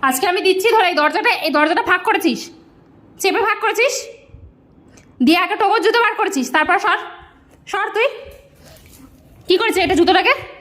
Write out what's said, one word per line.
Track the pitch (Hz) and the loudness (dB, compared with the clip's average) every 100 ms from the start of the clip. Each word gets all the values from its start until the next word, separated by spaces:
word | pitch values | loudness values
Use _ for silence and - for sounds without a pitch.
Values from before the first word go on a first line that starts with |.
| 269 | 0
আজকে | 262 392 | 0 -2
আমি | 370 370 | 0 0
দিচ্ছি | 370 415 440 | 2 2 2
ধোলাই, | 370 311 | 2 2
দরজাটা, | 302 320 466 392 320 | 0 0 0 0 0
এই | 277 | 0
দরজাটা | 302 359 - | 2 0 0
ফাঁক | 359 359 | 0 0
করেছিস, | 403 320 233 - - - _ _ - - - | 0 0 -4 -8 -20 -20 _ _ -20 -20 -4
চেপে | 392 349 440 | -2 0 0
ফাঁক | 427 440 | 0 -2
করেছিস, | 440 508 - - - _ - - _ _ _ - - _ - 254 | 0 0 -2 -10 -18 _ -20 -20 _ _ _ -20 -20 _ 0 2
দিয়ে | 339 359 | 2 0
একটা | 415 | -2
টোকর | 403 440 349 | 0 2 2
জুতো | 466 466 | 2 0
বার | 440 | 0
করেছিস, | 392 392 247 311 | -2 -2 -2 -2
তারপর | 311 370 - | 0 0 0
সর, | 403 - - - - _ _ - | -4 -6 -18 -20 -20 _ _ -10
সর | 381 415 403 | -6 -4 -2
তুই। | 523 - - - - _ - - - - - - - - - | -2 -4 -18 -20 -20 _ -20 -20 -20 -20 -20 -20 -20 -20 -2
কি | 359 | 0
করেছিস | 440 359 370 | 2 0 0
এটা | 339 | 2
জুতোটাকে? | 339 370 427 571 - - | 4 4 2 0 -4 -20